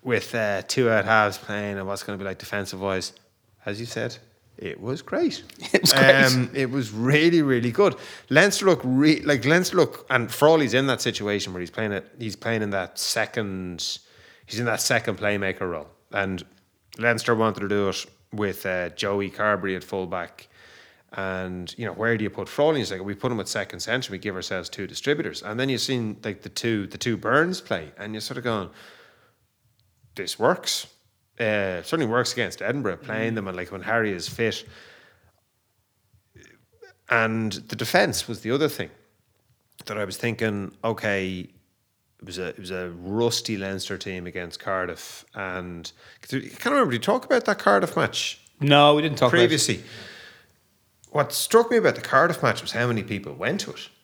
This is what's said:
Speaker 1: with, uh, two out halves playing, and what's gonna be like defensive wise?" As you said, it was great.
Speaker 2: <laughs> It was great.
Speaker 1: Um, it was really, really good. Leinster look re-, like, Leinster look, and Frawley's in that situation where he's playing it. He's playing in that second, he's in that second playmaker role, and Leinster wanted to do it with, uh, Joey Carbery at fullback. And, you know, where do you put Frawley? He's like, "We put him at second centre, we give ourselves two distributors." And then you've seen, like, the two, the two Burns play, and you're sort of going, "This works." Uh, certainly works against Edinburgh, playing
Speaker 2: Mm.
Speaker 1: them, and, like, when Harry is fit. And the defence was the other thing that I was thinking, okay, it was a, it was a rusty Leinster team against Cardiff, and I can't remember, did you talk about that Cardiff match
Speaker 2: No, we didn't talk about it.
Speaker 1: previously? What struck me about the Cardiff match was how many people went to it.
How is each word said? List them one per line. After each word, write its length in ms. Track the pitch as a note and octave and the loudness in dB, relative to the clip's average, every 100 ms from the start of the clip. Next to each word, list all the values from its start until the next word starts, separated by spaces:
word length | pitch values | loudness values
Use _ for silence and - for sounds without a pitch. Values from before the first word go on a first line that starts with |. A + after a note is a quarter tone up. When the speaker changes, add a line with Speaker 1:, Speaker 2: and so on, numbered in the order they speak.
Speaker 1:
with, 320 | B2+ A2+ - A#2 | 0 -2 -2 -2
uh, 260 | G#2+ G2 F2 | 0 -2 -2
two 220 | - A#2+ | 2 4
out 140 | A2 G2 | 4 6
halves 320 | A2 G#2 F#2+ | 6 4 0
playing, 380 | - G#2 G#2 G2 | -8 -6 -4 -6
and 80 | F#2+ | -6
what's 160 | G2 | -8
gonna 140 | - G2+ | -6 -8
be 40 | |
like 140 | G2 F#2 | -8 -8
defensive 420 | - G#2 F#2 F#2+ | -8 -6 -6 -4
wise?" 340 | G2 F#2+ F2+ - _ _ _ _ - | -2 -2 -4 -12 _ _ _ _ -10
As 140 | G#2 | -8
you 80 | A#2 | -8
said, 280 | - A#2+ - _ _ _ - | -6 -6 -8 _ _ _ -14
it 220 | F#2 - | -12 -10
was 220 | G#2+ D3 | -8 -8
great. 400 | - - E4+ - - - | -6 -2 -2 -4 -14 -16
Speaker 2:
<laughs> 160 | - | 0
It 80 | - | 2
was 100 | F3 | 4
great. 300 | C3+ C3+ C3+ | 6 8 8
Speaker 1:
Um, 280 | C3+ B2+ B2 | 6 4 0
it 160 | C3 C3 | -2 -2
was 220 | C#3 A2+ | -2 -4
really, 500 | G#2+ B2 D3 E3 E3+ | -2 2 6 6 4
really 300 | C#3+ B2+ A#2+ | 4 2 0
good. 240 | A2 G3 - - - - | 4 2 2 -14 -18 2
Leinster 360 | C#3 G3+ G3 F#3+ | 6 6 4 4
look 140 | E3+ | 4
re-, 380 | C3 C3 D3+ D3+ | 2 4 6 4
like, 220 | D3 C#3 | 2 2
Leinster 320 | A#2+ E3+ F3+ F#3 | 4 2 4 2
look, 280 | C3+ - - | 2 0 0
and 220 | C3 A#2 | 0 0
Frawley's 440 | - D3+ D#3+ C3 B2 | 4 6 6 4 2
in 100 | C3+ | 2
that 140 | A#2 | 0
situation 500 | B2 F#2 G2+ G2+ F#2+ | 0 -2 -2 -2 -2
where 80 | F2+ | -8
he's 120 | F2+ | -8
playing 220 | - A2 | -4 -4
it. 120 | G2+ - - | -4 -8 -10
He's 160 | A2+ F#2 | -10 -6
playing 260 | A2+ A2+ | -4 -2
in 80 | G#2 | 0
that 300 | G2 F2 - | -2 -4 -6
second, 1000 | - - G#2+ - G2+ F#2+ F2+ E2+ - - _ _ - _ _ | -4 -2 -2 -4 -6 -6 -8 -8 -8 -8 _ _ -20 _ _
he's 140 | G#2+ | -4
in 60 | A#2+ | -2
that 140 | G#2+ | -2
second 360 | - A#2+ A#2 F#2+ | 0 0 0 -4
playmaker 520 | G#2 G#2 F#2+ F2+ F#2 | -2 0 -2 -4 -6
role, 160 | E2 D2+ _ _ | -6 -12 _ _
and 340 | G2+ G2 F#2 - _ _ _ _ - | -4 -2 -4 -10 _ _ _ _ -2
Leinster 340 | A#2 A2+ - | 0 0 0
wanted 280 | A2+ A2 G2 | 2 2 0
to 60 | G2 | -2
do 220 | G2+ G2 | 0 0
it 160 | F2+ - _ _ | -2 -10 _ _
with, 340 | G#2 G2+ F2+ G2 | -4 -4 -4 -4
uh, 220 | F#2 F2 | -4 -4
Joey 420 | - G#2 G2+ G2 | -4 -2 -2 -4
Carbery 440 | - G#2+ G2+ G2 F#2 | -2 0 0 0 -6
at 80 | |
fullback. 640 | - G2 F2+ F2+ E2+ - - _ - - - _ _ - | -6 -6 -4 -6 -8 -14 -20 _ -20 -20 -20 _ _ -8
And, 560 | F#2+ F#2 F#2 F2+ F2 - | -6 -6 -6 -8 -12 -8
you 80 | A2+ | -8
know, 80 | |
where 240 | E2+ A2+ A2+ | -2 0 2
do 60 | |
you 80 | G#2 | 0
put 180 | - F#2+ | -4 -8
Frawley? 300 | - D3+ D3+ | 2 2 4
He's 120 | F#2+ | -2
like, 120 | F#2+ | -4
"We 100 | G2 | -6
put 180 | G2 B2+ | -4 -2
him 80 | A#2 | -2
at 80 | F#2 | -4
second 340 | A2 F#2+ F2 | -6 -6 -8
centre, 300 | - B2 B2+ | -4 -4 -4
we 60 | G2 | -8
give 160 | G2+ F#2 | -6 -6
ourselves 320 | E2+ F#2+ E2 | -6 -6 -6
two 200 | - F#2+ | -10 -10
distributors." 560 | F2 C#3 D3+ B2 D2+ | -6 -2 -2 -2 -8
And 160 | - A2 | -10 -4
then 100 | C3+ | -2
you've 120 | B2 | -2
seen, 360 | - B2+ A2 G2+ | -2 -2 -4 -6
like, 180 | A2 F#2+ | -8 -8
the 80 | - | -10
two, 380 | - A#2+ A2 F#2+ | -6 -2 -2 -4
the 100 | - | -6
two 200 | A#2+ G#2+ | -4 -2
Burns 440 | G#2+ C3+ E3+ F#3 | 2 2 2 -2
play, 300 | - F#2 D#2+ - | -4 -6 -6 -14
and 140 | G#2 G#2+ | -12 -10
you're 60 | |
sort 180 | - B2+ | -8 -6
of 40 | |
going, 260 | B2 A2 F2+ - - - - _ _ _ _ _ _ _ _ _ _ - | -4 -4 -4 -12 -20 -20 -20 _ _ _ _ _ _ _ _ _ _ -12
"This 240 | F2+ - | -10 0
works." 480 | A#2 F3 - - - _ _ _ _ _ | 2 2 -2 -6 -8 _ _ _ _ _
Uh, 440 | A2+ G#2+ G2 F2+ | 0 0 0 -4
certainly 240 | E2 E3 B2 | -4 -2 2
works 260 | A#2 A#2+ | 2 0
against 300 | - G2+ - | -2 -4 -4
Edinburgh, 340 | G2 C#3 A2 F2 | -4 -2 -2 -4
playing 360 | - A2 A2+ | -6 -4 -2
Speaker 2:
Mm. 20 | A2 | -2
Speaker 1:
them, 120 | G2 | -4
and, 60 | F2+ | -8
like, 140 | F2+ | -8
when 100 | G2 | -10
Harry 280 | F#2+ A#2 G#2+ | -2 0 0
is 160 | F#2 D#2+ | -2 -6
fit. 360 | - A2+ G2 - - - - _ _ _ _ _ _ _ _ _ _ _ _ _ _ - _ _ _ G4 _ - | -2 -2 -2 -10 -20 -20 -20 _ _ _ _ _ _ _ _ _ _ _ _ _ _ -20 _ _ _ -20 _ 0
And 420 | A#2 A2+ A2+ A2 | 2 2 0 -2
the 220 | F#2+ - - | -4 -10 -6
defence 520 | A2+ F3 G3 G2 - | 2 4 4 0 -6
was 140 | A2 | -8
the 100 | A2 | -2
other 180 | C#3 D3+ | 0 0
thing 200 | - F2+ _ _ _ _ _ _ _ _ _ - | -2 -10 _ _ _ _ _ _ _ _ _ -10
that 120 | G#2+ | -6
I 80 | G2+ | -6
was 120 | F#2+ | -4
thinking, 580 | A#2+ A2 A2+ G2+ G2 - | -4 -2 -2 -2 -6 -6
okay, 560 | A2+ A2 G#2+ G2 F#2+ F#2 F2+ _ _ _ _ _ _ _ | -6 -2 -2 -2 -4 -6 -10 _ _ _ _ _ _ _
it 60 | - | -14
was 120 | F2 | -8
a, 100 | F2+ | -8
it 120 | - | -8
was 120 | F#2 | -10
a 200 | F#2 F2+ F2 | -8 -8 -10
rusty 560 | F2+ G#2 A#2 A#2 - G#2+ | -6 0 0 0 -4 -4
Leinster 400 | G2 F#2+ - F#2+ | -4 -6 -6 -8
team 280 | - F#2 F2+ | -8 -8 -8
against 340 | F2+ F2 - | -10 -10 -10
Cardiff, 680 | - F#2+ F2+ E2 - - - - | -6 -4 -4 -8 -14 -18 -18 -10
and 560 | F#2+ F#2 F2+ E2+ D#2+ - - - | -8 -8 -8 -12 -14 -18 -20 -20
I 40 | - | -8
can't 380 | C3 - - A#3+ | -8 -8 -6 0
remember, 260 | C#4+ G#3 | 2 2
did 60 | A#2+ | 0
you 20 | |
talk 260 | - B3+ - | 0 0 2
about 200 | B3+ A#3 | 0 2
that 140 | G3+ | 0
Cardiff 360 | - G3+ F3+ - | 4 4 2 0
match 420 | C3+ - - - _ _ | 0 0 -6 -6 _ _
Speaker 2:
No, 340 | C#3+ D3 D3 D3+ | 6 10 10 8
we 60 | |
didn't 160 | D#3 C3 | 2 4
talk 120 | B2 | 4
about 40 | E3+ | 6
it. 20 | |
Speaker 1:
previously? 420 | F3 D3+ - G#2+ - - - - - - _ _ _ _ _ _ _ | 6 4 2 -2 -4 -18 -18 -18 -20 -20 _ _ _ _ _ _ _
What 240 | D3 C#3 | -2 0
struck 360 | - - A3+ A#3 | -2 4 6 6
me 80 | A#3+ | 6
about 180 | F3 - | 4 2
the 60 | |
Cardiff 400 | - C3+ E3+ D3+ | 4 4 6 4
match 200 | C3 G#2 | 2 0
was 100 | - | -4
how 160 | A#2 A#2+ | -2 0
many 160 | A2+ | 0
people 300 | F#2 G2+ - | -2 -6 -8
went 260 | C#2+ G#2 G3 | -4 -2 -2
to 100 | - | -6
it. 180 | - - _ | -12 -18 _